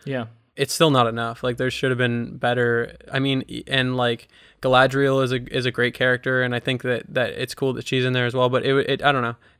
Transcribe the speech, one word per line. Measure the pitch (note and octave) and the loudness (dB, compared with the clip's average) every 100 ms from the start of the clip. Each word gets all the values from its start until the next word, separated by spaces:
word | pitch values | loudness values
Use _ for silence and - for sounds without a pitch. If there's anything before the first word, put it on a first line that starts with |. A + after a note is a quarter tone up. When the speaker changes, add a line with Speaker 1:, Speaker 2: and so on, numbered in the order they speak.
| - | -8
Speaker 1:
Yeah. | C3 A#2+ A2+ _ - | -8 -8 -14 _ -6
Speaker 2:
It's | C#3 | -4
still | - E3 | 2 4
not | C3+ A#2 | 4 2
enough. | A#2 A#2 A#2 | 0 -6 -4
Like, | B2+ A#2+ | -4 -2
there | B2+ | -4
should | - C3+ | -2 -2
have | B2 | 0
been | B2 A#2+ A#2+ C3 | 0 -2 -4 -4
better. | B2 B2 A#2+ A#2 A#2 - - | -2 0 2 0 -2 -8 -8
I | C3+ | -4
mean, | C#3 C3+ - | -2 -2 -4
e-, | - - | -10 -4
and, | C3+ B2+ B2+ | 0 0 0
like, | A#2+ A#2 - _ - _ | 0 -2 -8 _ -20 _
Galadriel | C3 B2+ C3 C3+ C#3 C3+ | 2 6 6 4 2 2
is | C3 | 2
a, | B2+ B2 | -2 -2
is | C3+ B2+ | -2 -2
a | |
great | A#2+ A#2+ - | 0 0 0
character, | B2+ B2 C3 B2+ | 0 0 0 0
and | B2 | 0
I | B2 | -2
think | B2 B2+ | -2 -2
that, | B2+ A#2 - | -2 -4 -4
that | D3 A#2 | -4 -4
it's | - B2+ - | -4 -8 -4
cool | C3+ | -2
that | A#2+ - | -2 -2
she's | C3 B2+ | -2 0
in | |
there | B2+ A#2+ | 0 0
as | B2+ | 2
well. | B2+ | 2
But | B2 C3 | 2 2
it, | C3+ C3+ | 2 0
it, | C3+ | 0
I | C#3 | 0
don't | C#3 | 0
know. | A#2 A#2 _ _ | -2 -6 _ _